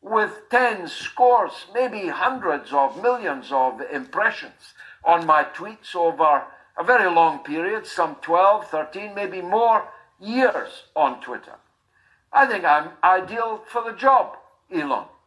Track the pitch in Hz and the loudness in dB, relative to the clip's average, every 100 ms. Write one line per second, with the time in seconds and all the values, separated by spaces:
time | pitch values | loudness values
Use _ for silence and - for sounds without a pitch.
0 | 190 214 208 - - 240 247 208 165 - | -2 0 0 -4 0 2 2 -2 -10 -12
1 | - - 247 240 - - - 220 254 214 | -12 2 4 6 2 -6 -8 -4 -2 -4
2 | 185 143 208 262 196 143 - 143 135 165 | -6 -2 -2 -2 -4 -4 -2 0 0 0
3 | 226 247 196 139 123 135 127 127 139 143 | -2 -2 -4 -8 -4 0 0 -2 -10 -10
4 | 127 - 214 - - _ - _ - - | -8 -2 -2 -2 -14 _ -20 _ -20 -8
5 | - 170 165 156 147 - 190 220 - 180 | 2 2 4 2 2 -6 -14 -16 -12 -2
6 | 170 165 156 139 - - _ - 170 247 | 0 2 2 2 0 -20 _ -8 2 2
7 | 190 170 165 147 - 151 175 214 208 - | 4 4 2 2 -6 -6 -4 -6 -8 -4
8 | 165 139 - 170 196 208 208 208 202 190 | -4 -4 0 4 6 4 0 -6 -6 -10
9 | 208 202 202 185 180 208 233 220 - - | -12 -8 -8 -8 -4 0 2 2 0 -18
10 | _ _ 196 240 254 147 - - _ - | _ _ -6 0 0 0 -8 -16 _ -2
11 | 139 123 - 120 - - _ _ _ _ | -2 -2 -12 -14 -16 -20 _ _ _ _
12 | _ _ _ - 269 208 170 147 160 - | _ _ _ 2 2 2 2 2 0 -2
13 | 180 185 185 226 226 214 - 240 226 214 | 2 2 0 -6 -6 -6 -8 -8 -8 -2
14 | 269 269 - - _ _ _ 180 147 120 | 4 4 2 -8 _ _ _ -6 -4 -6
15 | - _ | -6 _